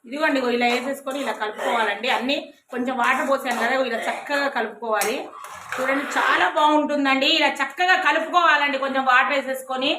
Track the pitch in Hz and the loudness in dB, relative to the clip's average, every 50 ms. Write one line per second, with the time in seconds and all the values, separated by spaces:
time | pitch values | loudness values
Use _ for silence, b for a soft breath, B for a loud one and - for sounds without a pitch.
0 | _ 233 254 294 320 311 285 262 247 247 240 240 240 240 240 254 247 277 277 - | _ -10 -6 -2 0 0 0 0 0 0 0 2 2 0 0 0 -2 -6 -8 -6
1 | - 277 262 285 262 220 214 - 220 208 214 - - 269 247 233 220 208 202 208 | -8 -8 -6 -4 -4 -6 -4 -4 -6 -8 -6 -4 -4 -2 0 0 0 -2 -2 -4
2 | 220 254 233 214 233 262 285 320 330 B B B B _ 262 247 254 247 240 240 | -2 -2 -2 -2 0 -2 -4 -4 -6 B B B B _ -6 -4 -4 -4 -2 0
3 | 233 240 262 269 294 254 269 262 269 254 240 220 226 233 269 262 262 240 226 226 | 0 0 0 0 0 0 0 0 0 -4 -2 -2 0 0 0 0 0 0 -2 -4
4 | - 254 - - - - 294 285 285 277 - 240 220 220 220 - 233 226 214 208 | -4 -4 -6 -6 -6 -4 -2 -2 -2 -2 -2 -4 -6 -6 -8 -10 -4 -2 -2 0
5 | 202 214 247 311 - - - - - - - - - - - 254 262 262 277 277 | 0 -2 -2 -4 -8 -10 -14 -16 -16 -16 -16 -16 -12 -8 -6 -4 -2 0 0 -2
6 | 285 269 - 262 240 254 294 330 359 359 311 311 302 302 302 302 294 - 294 285 | -2 -2 -2 0 2 2 2 2 2 2 2 4 4 6 4 4 2 2 0 2
7 | 277 269 262 262 269 302 330 311 294 277 285 - 277 277 - - 359 359 370 370 | 2 2 2 4 4 4 4 4 4 2 2 0 -4 -4 0 0 4 4 4 4
8 | 370 294 302 320 320 - 339 359 339 320 294 294 285 285 269 262 269 269 262 269 | 4 2 2 2 0 2 2 4 6 6 4 4 2 0 0 -2 -2 -2 -2 0
9 | 254 254 247 254 262 262 285 269 254 262 262 262 - - 254 254 269 294 339 | 2 4 4 4 4 2 0 -2 -2 -2 -6 -6 -6 -6 -6 -2 -2 -2 -2